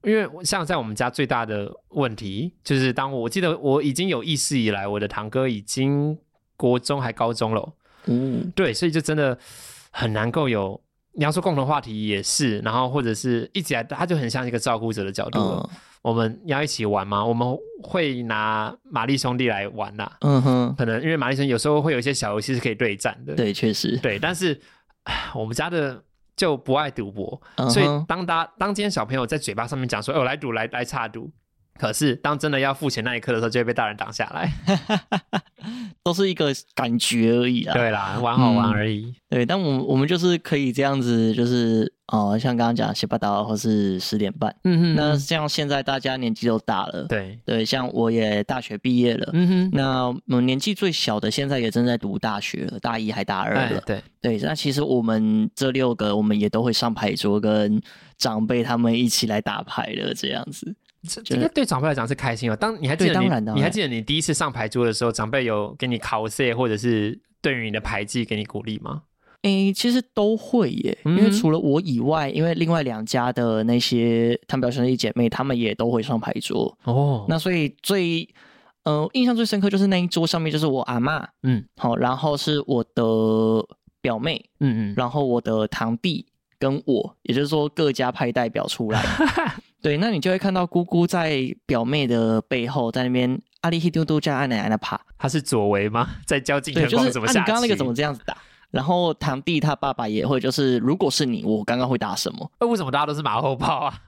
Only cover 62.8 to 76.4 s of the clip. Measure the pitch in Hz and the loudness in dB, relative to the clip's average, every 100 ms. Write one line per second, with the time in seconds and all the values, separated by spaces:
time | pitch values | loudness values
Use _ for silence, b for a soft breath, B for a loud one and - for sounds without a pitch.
62.8 | 131 160 175 156 - 131 107 139 139 214 | -2 2 2 4 2 2 0 0 0 0
63.8 | 156 117 110 151 160 147 156 120 110 123 | -2 -4 -2 -2 0 0 0 -2 -4 2
64.8 | 120 104 120 113 110 135 120 107 104 - | 2 2 0 0 -2 0 0 0 -2 -4
65.8 | 127 120 - 110 110 - 127 117 123 107 | -2 -2 -2 -2 -2 0 0 2 0 2
66.8 | 120 113 107 - _ _ 151 127 110 107 | 2 2 0 -4 _ _ -2 -2 -2 -4
67.8 | 107 101 104 123 110 107 107 104 110 107 | -4 -4 -2 -4 -2 -4 -4 -8 -6 -8
68.8 | - 151 _ _ b b 202 196 196 190 | -8 -10 _ _ b b 0 4 2 2
69.8 | 240 254 247 - 208 220 - 247 156 - | 2 0 0 0 2 0 2 2 2 0
70.8 | - - 147 180 208 202 160 160 143 147 | -4 -2 2 6 6 6 2 4 4 2
71.8 | 185 120 123 156 139 - 165 165 165 165 | 2 0 2 0 0 0 0 2 2 2
72.8 | 135 110 110 131 123 123 117 110 113 120 | 0 -4 -2 0 2 2 2 4 4 4
73.8 | 117 120 117 117 117 120 - 135 123 127 | 4 4 4 4 4 2 -2 0 0 2
74.8 | 123 127 110 123 117 - 135 123 110 - | 2 2 0 2 2 2 0 2 0 0
75.8 | 117 117 117 117 - - | 0 0 0 -2 -2 -6